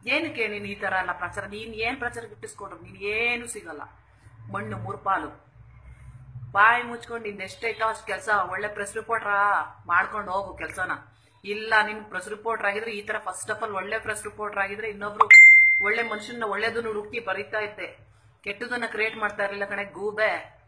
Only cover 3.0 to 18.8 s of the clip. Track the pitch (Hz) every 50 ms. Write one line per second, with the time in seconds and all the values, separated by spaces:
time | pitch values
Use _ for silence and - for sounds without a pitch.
3 | 196 202 214 220 233 240 240 233 240 233 - 214 196 170 156 147 - - - -
4 | _ _ - - - - - - - - 190 - 202 208 208 185 - 190 202 196
5 | - 196 190 170 151 139 - - _ - _ - - - - - - - - -
6 | - - - - - - - - - - - 196 208 226 233 240 240 240 240 233
7 | - - 233 233 226 208 202 190 190 190 - - - 226 208 214 220 220 214 -
8 | - - 196 185 - 220 208 202 185 175 185 190 208 208 208 208 202 202 - 226
9 | 214 - 233 220 - 202 202 202 202 202 196 170 151 - - - - 170 170 180
10 | 190 - - 214 202 190 185 196 202 185 165 165 165 160 - 190 185 170 151 -
11 | - - - _ _ _ _ _ - 196 208 214 214 220 220 214 208 208 214 214
12 | 208 - - 185 185 208 214 208 208 226 226 208 202 202 202 214 226 233 214 202
13 | 202 208 214 208 - 190 180 - - - 214 214 226 214 202 190 185 202 220 220
14 | - 220 208 - - 208 202 208 208 202 - 196 196 196 202 208 220 220 202 202
15 | 202 208 208 214 214 208 - - - - - - - - - - 196 202 220 233
16 | 233 226 208 214 214 247 240 240 226 208 196 202 220 226 220 233 233 220 214 208
17 | 208 208 240 233 - 190 190 196 202 196 - 214 214 202 - 185 180 - - -
18 | - _ - _ _ - _ _ - 202 202 202 240 233 247 240